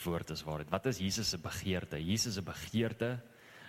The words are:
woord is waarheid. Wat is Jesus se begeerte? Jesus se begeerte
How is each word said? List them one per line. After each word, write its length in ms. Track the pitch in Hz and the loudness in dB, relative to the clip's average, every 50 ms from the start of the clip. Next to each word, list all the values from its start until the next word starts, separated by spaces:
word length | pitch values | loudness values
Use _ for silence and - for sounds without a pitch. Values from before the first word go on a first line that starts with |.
| - | 0
woord 260 | 87 85 85 80 - | 0 0 0 0 -2
is 120 | 80 78 - | -6 -6 -4
waarheid. 260 | 78 78 76 76 76 | -4 -4 -4 -2 0
Wat 140 | 82 98 - | 0 2 4
is 140 | 131 123 - | 2 2 2
Jesus 300 | 92 98 98 113 107 - | 2 0 2 2 0 0
se 80 | - 85 | 0 -2
begeerte? 600 | 80 104 - - - 98 92 90 85 - - 73 | -2 -4 -4 -2 0 2 2 2 0 -2 -2 0
Jesus 340 | 80 85 101 113 113 123 101 | 2 2 4 2 2 2 0
se 80 | 95 | -2
begeerte 800 | 92 80 80 - - 85 - 110 117 113 117 - 113 117 123 123 - - - - - - - - - | -2 -4 -6 -8 -6 0 2 2 2 2 2 0 0 0 0 -2 -6 -10 -18 -20 -20 -20 -20 -18 -16